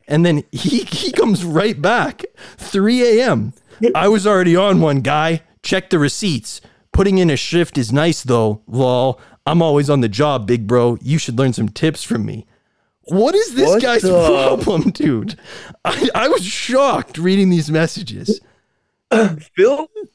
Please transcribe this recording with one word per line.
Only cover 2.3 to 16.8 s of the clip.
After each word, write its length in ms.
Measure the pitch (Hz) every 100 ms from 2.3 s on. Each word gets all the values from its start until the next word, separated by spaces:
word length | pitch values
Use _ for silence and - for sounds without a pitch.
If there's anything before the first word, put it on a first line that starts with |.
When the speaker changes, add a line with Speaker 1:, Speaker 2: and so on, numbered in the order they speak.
| - - -
Speaker 1:
three 460 | - 196 202 247 240 226
A 100 | 254
M. 220 | 131 110 - _ - 226
"I 140 | - 185
was 180 | 214 196
already 300 | 196 180 170
on 240 | 202 185
one, 220 | 160 139
guy. 400 | 123 151 160 165 - _
Check 280 | - 196 -
the 80 | 170
receipts. 600 | 143 - 208 131 - - - _ _
Putting 260 | - 196 190
in 120 | 175
a 60 | 135
shift 420 | - 165 170 147
is 140 | 113
nice, 320 | 135 165 151
though. 380 | 123 120 110 107 -
Lol. 540 | 120 127 123 135 127 - _ -
I'm 160 | 165
always 260 | 165 147 143
on 120 | 143
the 80 | 117
job, 360 | 101 147 135
big 220 | 104 120 104
bro. 320 | 123 120 117
You 180 | 127 156
should 200 | - 117
learn 140 | 135
some 160 | 117 107
tips 340 | - 160 151
from 240 | - 226 196
me." 200 | 104 - _ _ _ _ _
What 320 | - 175 247 381
is 180 | 440
this 140 | 254 -
Speaker 2:
What 120 | 202
Speaker 1:
guy's 220 | 247 233
Speaker 2:
the 80 | 185
Speaker 1:
problem, 800 | 180 165 - 131 - - 165 -
dude? 460 | - 294 117 202 180 - - - -
I, 240 | - - - -
I 120 | 254
was 140 | -
shocked 720 | 190 - - 262